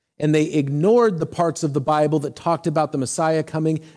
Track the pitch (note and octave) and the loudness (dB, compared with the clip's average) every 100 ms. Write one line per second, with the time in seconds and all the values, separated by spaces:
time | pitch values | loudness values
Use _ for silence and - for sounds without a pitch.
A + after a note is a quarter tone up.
0 | _ - D3+ D#3 D3+ D#3 C#3 D3 F3+ A#3+ | _ -4 0 2 2 0 -2 0 2 4
1 | A#3 E3+ D#3 - E3+ C#3+ D#3 C#3+ C#3 D3+ | 4 2 -4 -2 -2 -2 -2 -2 0 2
2 | D3+ D#3 C#3 - E3+ E3 E3+ D#3 D3+ C#3+ | 2 0 -2 -6 -2 -2 0 0 0 -2
3 | B2+ - D#3+ D#3+ D#3 D#3+ D#3 D#3 D#3+ | -4 -2 0 0 -2 -2 -2 -2 -6